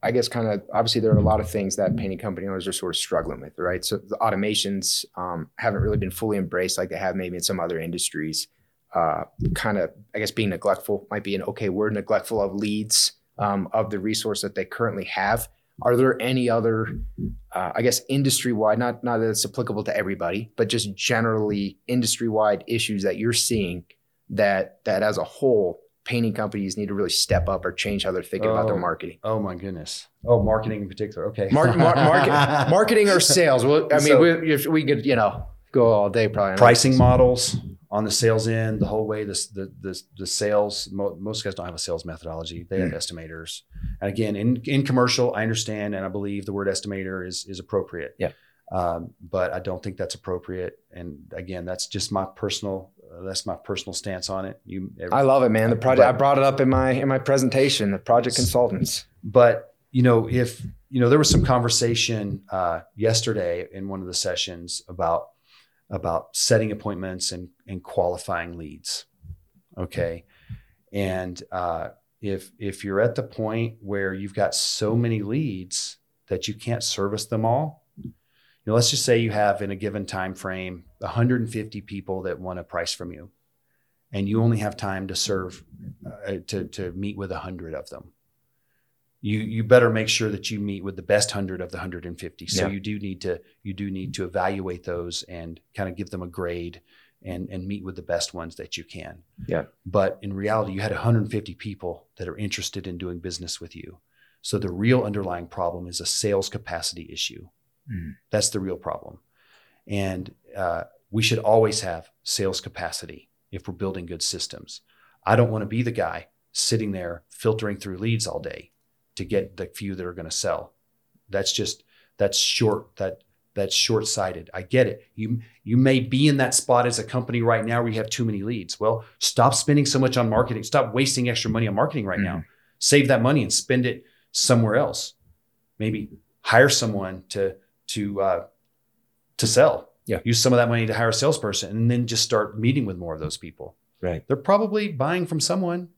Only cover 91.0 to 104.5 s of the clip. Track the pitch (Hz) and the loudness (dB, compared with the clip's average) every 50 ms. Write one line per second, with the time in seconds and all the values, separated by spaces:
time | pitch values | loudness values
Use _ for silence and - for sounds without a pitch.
91 | 87 - 104 104 104 - - 104 98 92 92 90 90 87 - 87 - 95 87 87 | -2 2 2 2 2 0 -6 -6 -6 -6 -6 -8 -10 -10 -10 -10 -10 -8 -10 -10
92 | 82 87 85 - - 85 _ _ 85 - - 92 90 92 101 98 90 107 104 104 | -10 -12 -12 -12 -12 -14 _ _ -10 -4 -2 0 0 0 -2 -4 -6 -6 -8 -6
93 | 104 98 95 85 - 95 87 87 - _ _ _ _ 98 95 92 101 101 95 95 | -6 -8 -10 -6 -4 -6 -6 -6 -8 _ _ _ _ -12 -8 -6 -6 -6 -6 -6
94 | 92 - - - 95 90 87 95 90 95 98 98 92 92 90 87 - - 87 87 | -8 -8 -6 -6 -8 -4 -2 -2 -2 0 -2 -4 -6 -6 -8 -8 -8 -8 -6 -6
95 | 85 87 85 - - - 90 85 82 85 82 - _ _ _ - 101 92 90 85 | -6 -6 -8 -10 -10 -10 -14 -14 -12 -12 -14 -16 _ _ _ -6 -6 -6 -6 -8
96 | 101 90 - 92 90 90 85 - 92 87 87 87 85 85 85 - _ _ _ _ | -10 -8 -8 -10 -10 -10 -8 -6 -6 -6 -4 -6 -8 -10 -12 -14 _ _ _ _
97 | _ _ _ _ _ 92 90 87 92 - 95 95 92 95 101 101 92 95 92 - | _ _ _ _ _ -10 -8 -8 -8 -8 -10 -10 -8 -8 -8 -8 -8 -10 -12 -12
98 | 85 - 85 87 - - - 90 82 82 80 - - - - - 80 _ - 85 | -8 -4 -4 -4 -4 -6 -8 -10 -12 -12 -12 -14 -14 -12 -12 -14 -14 _ -16 -14
99 | - - 82 85 _ _ _ - - - 85 82 - - _ _ _ 95 92 107 | -14 -14 -16 -20 _ _ _ -16 -8 -6 -4 -4 -6 -8 _ _ _ -2 0 2
100 | 95 95 - - - 101 98 95 98 104 107 110 107 98 95 95 104 110 95 92 | 2 2 -2 -4 -10 -10 -8 -6 -4 -2 0 0 -2 -2 -4 -6 -4 -4 -4 -2
101 | - 117 117 113 104 107 101 107 95 90 87 _ - 110 98 - - 90 85 - | 2 2 4 4 2 0 -4 -6 -6 -6 -14 _ -12 -12 -12 -8 -8 -10 -10 -10
102 | _ _ _ _ 95 87 80 98 104 101 - - 92 - - 101 87 95 90 87 | _ _ _ _ -12 -10 -8 -8 -8 -6 -6 -6 -8 -8 -8 -10 -10 -10 -10 -10
103 | 92 90 90 87 82 92 85 82 87 87 - - 87 82 - 82 - - 87 _ | -8 -10 -10 -8 -10 -10 -10 -10 -10 -10 -12 -12 -12 -16 -16 -18 -18 -18 -20 _
104 | _ _ _ _ _ _ _ _ _ - | _ _ _ _ _ _ _ _ _ -4